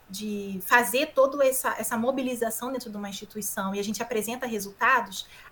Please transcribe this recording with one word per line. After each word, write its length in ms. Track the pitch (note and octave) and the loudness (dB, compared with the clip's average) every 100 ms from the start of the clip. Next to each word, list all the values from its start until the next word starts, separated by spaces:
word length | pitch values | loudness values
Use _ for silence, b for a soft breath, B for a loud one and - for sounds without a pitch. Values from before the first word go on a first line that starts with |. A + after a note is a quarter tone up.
| - | -12
de 520 | F#3+ G#3+ G#3 G3 F#3+ | -8 -6 -4 -4 -6
fazer 500 | - B3 B3 B3 D4+ | 4 6 6 2 2
toda 280 | - C4+ C#4+ C4+ | 4 4 6 2
essa, 280 | C4 A#3+ - | 4 0 -2
essa 180 | A3 A#3 | -2 0
mobilização 760 | A#3 C4+ B3+ A#3+ A3+ - B3 | 0 0 -2 -2 -2 -2 -4
dentro 200 | C4 A3+ | -6 -6
de 60 | G#3 | -8
uma 120 | G3+ | -8
instituição 680 | G3 G#3 G#3+ G3+ - G3 | -10 -10 -8 -6 -4 -2
e 40 | G3 | -2
a 40 | |
gente 180 | G3+ G#3 | -2 -4
apresenta 440 | A#3 A3+ G#3 B3 B3 | -2 -2 -2 -4 -4
resultados, 800 | A3 G3 - A#3 C4 G3 F#3 b b b | -4 -6 0 4 4 2 -8 b b b